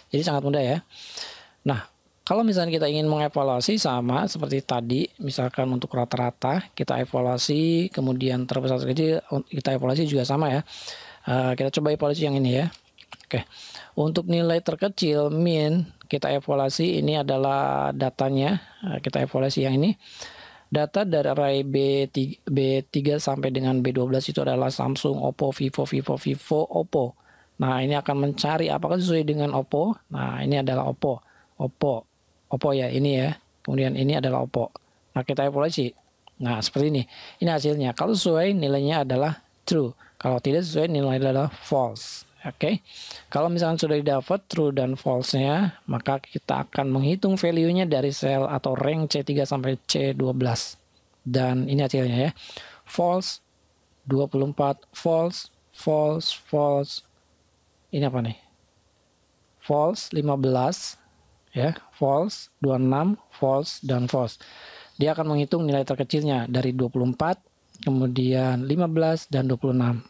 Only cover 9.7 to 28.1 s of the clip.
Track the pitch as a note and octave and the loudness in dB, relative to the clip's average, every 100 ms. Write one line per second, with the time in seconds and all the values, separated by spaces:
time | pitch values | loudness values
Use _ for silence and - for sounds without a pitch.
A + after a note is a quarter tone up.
9.7 | C3+ C3 C#3+ D#3 C#3+ A#2+ C#3 D#3 C3+ - | 0 0 0 0 0 0 0 2 0 -2
10.7 | - - - - - - B2+ B2+ B2+ C3+ | -12 -14 -16 -18 -14 -2 0 0 0 -2
11.7 | D#3 D3+ D3+ D3 D3+ D3+ C#3 C3 B2+ E3+ | 0 0 0 0 0 0 2 2 2 0
12.7 | - _ _ - - - A#2+ - - - | -4 _ _ -20 -20 -6 -6 -6 -14 -18
13.7 | - - - D3+ E3 F3 E3+ E3+ E3+ E3+ | -18 -10 -2 0 0 0 2 2 2 0
14.7 | D#3+ G3+ - E3 D3 D3 D#3 F3 D#3+ D3+ | -2 -2 0 0 2 2 2 2 2 2
15.7 | E3+ E3 - - C#3+ C#3+ C#3 C#3+ C#3+ C3+ | 2 0 -6 -6 -2 0 -2 0 0 0
16.7 | C3+ E3+ D#3+ D3 D3+ C#3 C3+ C3+ C#3 C3+ | 0 0 2 0 0 0 0 2 2 0
17.7 | C#3 C#3 C#3 C3 - C3+ C3+ C#3 G3 - | 0 0 0 -2 0 0 2 2 0 -4
18.7 | - F#3+ C#3 C#3 C3+ C3+ C3+ C3+ C3+ C3+ | -10 -6 -4 -4 -2 -2 0 0 0 0
19.7 | C3 F3 - - - - - - - _ | 2 2 0 -6 -18 -18 -18 -20 -20 _
20.7 | D3 D3+ G3 G3+ D#3+ C#3+ C#3 C#3+ C#3 C#3 | 0 0 0 2 2 2 2 2 2 2
21.7 | C#3 C#3 C#3 C3+ C#3 C3+ - - C#3 C3+ | 2 2 2 0 0 -2 -4 -2 2 2
22.7 | C3+ C3+ D3+ C#3+ D3 C#3+ C3+ C3+ C3 C3 | 2 0 -2 0 0 0 -2 -2 0 0
23.7 | C3 B2+ B2+ B2+ C3 C3 D3 C3+ C3 C3 | 2 2 0 0 0 0 -2 0 0 0
24.7 | - C3 C3+ C#3+ C#3 C3+ C3 C#3 C3+ C3+ | 0 -2 0 -2 0 -2 0 -2 0 -4
25.7 | - C3+ C3+ C#3 C3+ C#3+ C#3 - D3+ D#3+ | -2 -2 -2 -2 -2 -2 -6 0 0 2
26.7 | - E3 E3+ B2 - _ - _ - C3 | 0 0 0 0 -4 _ -20 _ -4 0
27.7 | B2+ C3+ C#3+ C#3 | 0 0 0 0